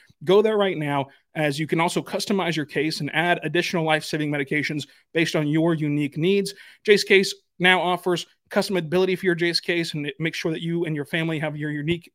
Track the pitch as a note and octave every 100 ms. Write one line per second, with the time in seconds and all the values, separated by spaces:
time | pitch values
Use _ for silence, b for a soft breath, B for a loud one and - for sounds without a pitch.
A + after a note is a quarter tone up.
0 | b - D3 G3+ A3 G#3 G3 D#3 D3 C#3+
1 | C3+ B B D#3+ D3+ C#3 D3+ E3 E3+ F#3
2 | - G3+ - G3 E3+ D#3 C#3+ - D#3 -
3 | D3 D#3 F3 E3+ D#3 E3+ E3+ F3 D#3+ D#3
4 | - D#3 D3+ D3 C#3 D3+ C3 D3+ - b
5 | b E3 F3 E3 D3 D#3+ E3+ D#3+ D3+ D3
6 | C#3+ D3+ F3 G3+ G3 - B B - G3+
7 | - G3 F#3+ - _ - F#3 F#3 F3+ F3+
8 | F#3 E3+ - b - G#3 G3 F#3 D#3 F3+
9 | F#3 F3+ F#3 E3 E3+ E3 - F3 E3 D3+
10 | C#3+ - D#3+ - E3+ D#3+ E3 E3+ D#3 D3+
11 | C#3 E3 E3 D#3 D#3 D3 D3+ D3 D3+ E3+
12 | -